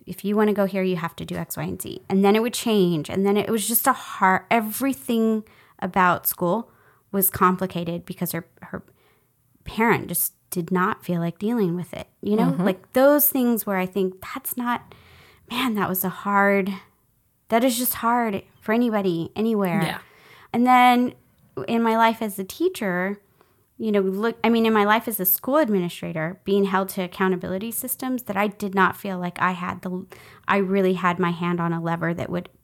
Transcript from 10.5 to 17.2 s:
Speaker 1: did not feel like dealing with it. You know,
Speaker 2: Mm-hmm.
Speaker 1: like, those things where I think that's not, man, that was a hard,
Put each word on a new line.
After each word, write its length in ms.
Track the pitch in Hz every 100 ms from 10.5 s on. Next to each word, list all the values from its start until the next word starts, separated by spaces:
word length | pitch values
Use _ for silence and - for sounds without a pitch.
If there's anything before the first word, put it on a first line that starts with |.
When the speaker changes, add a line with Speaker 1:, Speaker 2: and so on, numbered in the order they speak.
Speaker 1:
did 200 | 180 165
not 320 | 185 185 -
feel 160 | - 175
like 180 | 170 -
dealing 380 | 208 240 190 175
with 160 | 175
it. 160 | - - _
You 140 | - 208
know, 100 | 175
Speaker 2:
Mm-hmm. 120 | 170
Speaker 1:
like, 280 | 185 190 -
those 340 | 254 269 294 -
things 380 | 277 240 233 -
where 100 | 190
I 100 | 185
think 280 | 202 190 185 -
that's 220 | 269 - -
not, 380 | 240 240 - - - - - _ -
man, 240 | 240 254
that 140 | 208 185
was 160 | 185
a 40 | 190
hard, 640 | - 202 202 202 202 196 190 - _ _ _